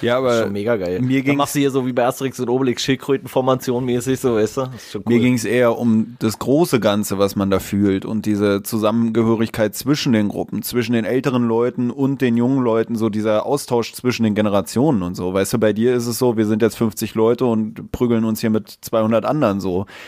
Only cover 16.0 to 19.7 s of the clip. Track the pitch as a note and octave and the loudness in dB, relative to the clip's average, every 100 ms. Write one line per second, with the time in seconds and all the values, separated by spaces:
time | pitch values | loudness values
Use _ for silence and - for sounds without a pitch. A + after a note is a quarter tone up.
16 | A#2+ A2 B2 A2+ G#2+ A2 A2 - A2+ - | -2 0 0 2 2 2 2 2 -2 -2
17 | A2 A2 A2 A#2+ B2+ A2 A2 A2+ - - | -4 2 2 2 0 0 -2 -8 -12 -2
18 | B2 A2+ A2 A2 A2+ G#2+ - - - A2+ | 0 2 0 0 0 0 -2 -12 -4 0
19 | A2 A2+ A2 D3+ A#2 G2 F#2 | 2 2 0 0 2 0 -2